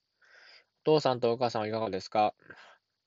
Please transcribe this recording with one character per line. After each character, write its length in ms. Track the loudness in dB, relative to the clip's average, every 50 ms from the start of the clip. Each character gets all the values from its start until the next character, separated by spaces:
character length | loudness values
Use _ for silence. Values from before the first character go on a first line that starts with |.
| _ _ _ _ _ _ -20 -20 -20 -20 -20 -20 _ _ _ _ _
父 140 | 2 2 4
さ 120 | 4 2 0
ん 60 | 2
と 140 | 2 0 0
お 40 | 0
母 120 | -2 -2
さ 100 | -2 -2
ん 40 | -4
は 40 | -4
い 40 |
か 80 | -4 -4
が 100 | -4 -4
で 100 | -4 -6
す 100 | -8 -4
か？ 240 | 0 0 0 0 0 _ _ -20 -20 -20 -20 -20 -20 _ _ _ _ _ _